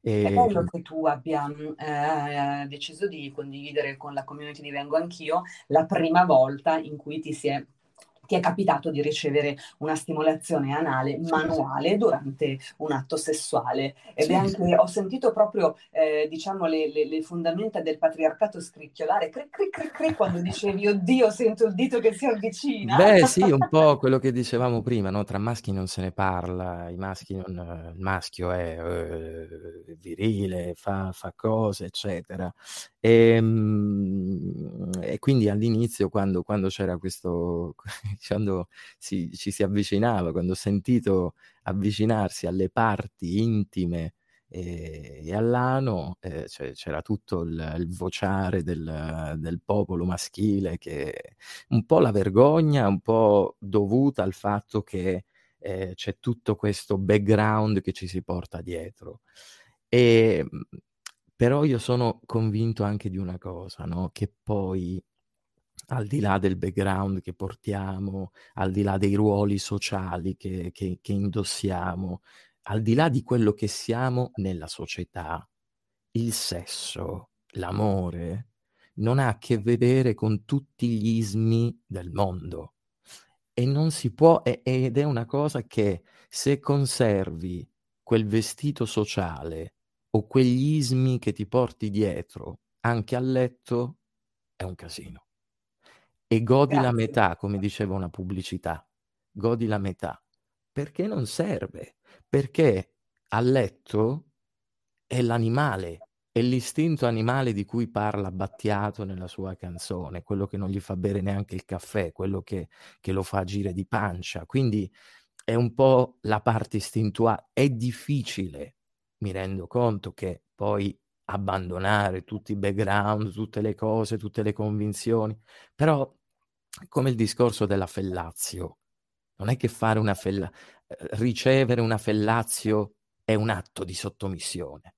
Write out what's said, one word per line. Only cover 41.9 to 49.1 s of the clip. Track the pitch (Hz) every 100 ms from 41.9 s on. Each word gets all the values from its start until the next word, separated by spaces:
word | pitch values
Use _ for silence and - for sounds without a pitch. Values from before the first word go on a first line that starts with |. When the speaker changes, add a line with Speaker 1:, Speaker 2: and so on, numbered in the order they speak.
| 98 110 110 95 - 87
Speaker 2:
alle | 92 92
parti | - 113 101 - _ 85 98
intime | 117 107 98 - 87 85 80 _ _ _ _
e, | 90 87 85 82 78 73 69
e | 78
all'ano, | 101 117 123 127 135 135 92 78 92
eh, | 92 80 -
c'è-, | - 65
c'era | 65 - 78
tutto | - 104 - 90
il, | 82 80 78 80
il | 85 92
vociare | 92 - 95 98 95 98
del, | 80 80 80 78 78